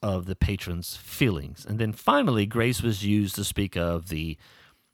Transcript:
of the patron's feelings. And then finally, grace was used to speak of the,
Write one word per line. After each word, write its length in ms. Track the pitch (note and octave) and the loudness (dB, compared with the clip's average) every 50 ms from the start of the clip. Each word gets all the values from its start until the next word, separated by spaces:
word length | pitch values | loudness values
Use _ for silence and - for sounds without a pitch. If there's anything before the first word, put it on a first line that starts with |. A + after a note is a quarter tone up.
of 240 | - G#2 F#2+ F#2 F2 | -2 -2 -2 -2 -2
the 100 | F#2 F#2 | -4 -2
patron's 600 | - - - G#2 F#2 - F#2+ F2 E2+ F#2 - - | 0 0 0 0 -2 -4 -6 -6 -6 -6 -8 -12
feelings. 720 | - - - - - D3 A#2 F#2 D2 C#2 C#2 - - - | -14 -14 -14 -2 0 2 2 2 0 -4 -8 -12 -14 -8
And 140 | - G#2+ A2 | -6 -2 -2
then 120 | A2+ A2 | 0 -2
finally, 540 | G#2+ - - - B3 D4 C4+ F3+ A#2+ G#2+ G2+ | -2 0 2 2 4 4 4 4 4 4 2
grace 380 | G#2 - A#2 A2+ B2 B2 - - | 2 2 2 2 2 2 2 0
was 200 | A#2 G#2+ G2 G2 | 0 0 2 2
used 320 | G2+ G#2 G#2 G2+ F#2+ - | 2 4 4 2 2 -2
to 80 | - G2+ | -2 -4
speak 320 | - - - G2+ F#2 - | -2 -2 -2 -2 -2 -2
of 340 | F2+ E2+ E2+ E2+ E2+ E2 F#2+ | -2 0 0 0 -2 -4 -4
the, 280 | D#2+ D#2 D#2+ D#2+ D#2 - - - - - - _ _ _ _ _ | -4 -4 -4 -4 -6 -10 -14 -20 -20 -20 -20 _ _ _ _ _